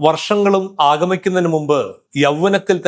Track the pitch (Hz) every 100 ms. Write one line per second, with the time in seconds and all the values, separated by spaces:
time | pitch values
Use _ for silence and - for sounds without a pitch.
0 | 147 151 - 208 202 196 190 196 143 147
1 | 180 185 190 185 175 160 147 147 101 95
2 | _ 139 143 151 190 196 196 180